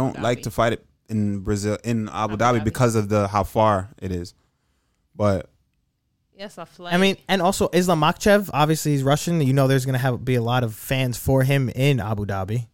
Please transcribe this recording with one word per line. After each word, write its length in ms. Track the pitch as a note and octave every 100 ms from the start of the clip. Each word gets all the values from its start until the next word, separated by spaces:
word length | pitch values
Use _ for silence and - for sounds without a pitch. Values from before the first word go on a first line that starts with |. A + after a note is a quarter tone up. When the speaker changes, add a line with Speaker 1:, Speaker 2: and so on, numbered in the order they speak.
| C3
Speaker 1:
don't 80 | -
like 180 | A2+ B2
Speaker 2:
Dhabi." 40 |
Speaker 1:
to 80 | A#2+
fight 220 | A2+ A#2
it 120 | A2 _ _ -
in 300 | A2 G#2 G2+
Brazil, 380 | F#2+ G#2 G#2 G2+
in 260 | A#2 A#2 G#2+
Abu 240 | F#2 G#2+
Speaker 2:
Abu 40 | G#2+
Speaker 1:
Dhabi, 220 | A#2+ A#2+
Speaker 2:
Dhabi. 40 | G#2+
Speaker 1:
because 300 | - A#2+ A2
of 120 | G2+
the, 180 | G#2 G2
how 140 | G#2 F#2+
far 440 | A2+ A2 G2+ G2 -
it 100 | F#2+
is. 220 | F2+ F2 - _ _ _ _ _ _ _ -
But 340 | G#2 F#2+ - _ _ _ _ _ _ _ _ -
Speaker 2:
Yes, 200 | G3 -
a 80 | E3
flight. 280 | - F3
Speaker 3:
I 40 | F3
mean, 180 | G3 F#3+ -
and 120 | F#3+
also 280 | F3 - G3
Islam 300 | F3 F3+ E3
Makhachev, 480 | D3+ - G#3+ G3+ F#3+
obviously 380 | C3+ D3+ D#3+ D3+
he's 100 | C#3+
Russian. 360 | C3+ D3+ - E3+
You 140 | C3+
know, 140 | C3+ C3+
there's 160 | C3+ C3
gonna 120 | B2+
have, 260 | C3 A#2+ B2
be 100 | B2
a 60 |
lot 220 | A#2 B2 A#2
of 100 | A2
fans 420 | - C3 B2+ A#2
for 260 | - C3+
him 260 | C3 C#3 B2
in 300 | - C#3 C3
Abu 240 | G2 G#2+ G2+
Dhabi. 420 | G2 F#2+ A#2+ A2+